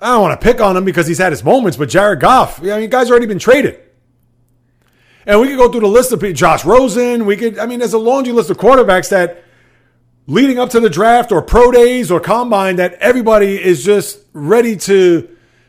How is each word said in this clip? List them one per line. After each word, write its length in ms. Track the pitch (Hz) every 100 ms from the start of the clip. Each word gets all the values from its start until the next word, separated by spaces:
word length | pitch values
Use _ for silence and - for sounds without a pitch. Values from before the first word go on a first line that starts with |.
I 120 | 226
don't 80 | 240
wanna 160 | 175 127
pick 240 | 214 240
on 160 | 208 180
him 80 | 190
because 220 | 165 156
he's 100 | 170
had 140 | 185
his 120 | 135
moments, 340 | 131 262 208 139
but 120 | 139
Jared 300 | 175 208 156
Goff, 420 | 175 254 170 -
I 180 | 180 214
mean, 100 | 220
guy's 200 | 254 240
already 160 | 240 233
been 140 | 185
traded. 400 | - 277 170 - _ _ _ _ _ _ _ _ _ _ _ _ _ _ -
And 160 | 208
we 60 | 269
could 100 | 262
go 140 | 240
through 100 | 233
the 60 | 208
list 240 | 226 247
of 80 | 196
pe-, 140 | 196
Josh 300 | 139 170 147 160
Rosen, 600 | 240 262 220 240 240 202
we 100 | 208
could, 220 | 226 202
I 80 | 233
mean, 140 | 247
there's 140 | 226
a 60 | 220
laundry 340 | 226 269 254
list 160 | 233 185
of 80 | 175
quarterbacks 520 | 208 262 202 185 -
that 340 | 196 175 - _ _ _ _ _ _ _ _ -
leading 320 | 170 269 247
up 100 | 247
to 80 | 233
the 100 | 220
draft 420 | 151 220 240 240
or 100 | 170
pro 300 | - 214 247
days 400 | 240 240 254 180
or 80 | 170
combine 560 | 170 226 247 202 190 185
that 180 | 180
everybody 680 | - 214 247 220 214 196 196
is 200 | 180 160
just 360 | 165 202 - - _
ready 420 | 156 147 233 240 190
to 540 | - 196 180 165 - _ _ _